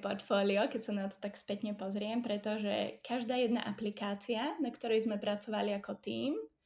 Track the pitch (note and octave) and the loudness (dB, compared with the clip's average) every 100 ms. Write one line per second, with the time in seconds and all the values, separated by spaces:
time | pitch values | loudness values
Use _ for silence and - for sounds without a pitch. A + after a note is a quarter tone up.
0 | G3+ G3 - G3+ G3+ G3 C#4 A3 G#3+ G3+ | 0 -4 2 4 6 4 2 0 -2 -2
1 | G3 - G3+ - - G3+ G#3+ G#3 F#3+ G3+ | -2 -6 -8 -8 -6 -4 -4 -4 -2 -2
2 | G#3 A#3 A#3 G#3 G3+ G#3+ G#3 G#3 G#3 - | 0 0 0 0 0 0 2 2 0 -4
3 | - B3 A#3 B3+ A#3+ A#3 - G3+ G#3 G#3 | -4 -2 0 2 4 2 0 -2 -4 -2
4 | G3+ G3+ - A3 C#4 - C4 - A#3 A3 | -4 -4 -2 0 0 0 -2 -2 2 4
5 | A3 G#3 G#3 G3+ - G#3+ G#3 G3+ G3+ G3+ | 4 0 0 -2 -2 0 0 0 -4 -8
6 | - A3+ B3+ G#4 A4 _ | -4 -2 0 0 -4 _